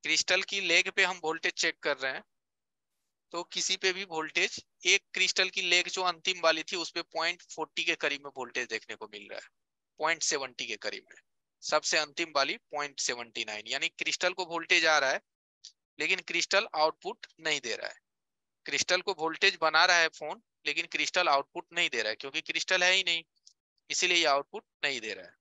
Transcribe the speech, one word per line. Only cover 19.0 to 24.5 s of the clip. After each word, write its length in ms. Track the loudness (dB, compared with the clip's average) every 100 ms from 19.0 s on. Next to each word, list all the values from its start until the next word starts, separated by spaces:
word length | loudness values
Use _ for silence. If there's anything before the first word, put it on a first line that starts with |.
को 120 | 0
वोल्टेज 440 | -4 -4 2 2 4
बना 240 | 2 6 6
रहा 120 | 6
है 100 | 4
फोन, 320 | -2 -10 -10 _ _ -4
लेकिन 200 | -4 -4
crystal 440 | -4 0 2 4
output 360 | 2 0 -12 -8
नहीं 160 | -4 -2
दे 120 | 0
रहा 80 | -2
है, 60 | -4
क्योंकि 260 | -6 -8
crystal 420 | -6 -6 0 4
है 100 | 4
ही 100 | 4
नहीं, 200 | 2 -4 -6 _ -20 _ _ _ _
इसीलिए 280 | -2 2 4
ये 80 | 4
आउटपुट 380 | 2 0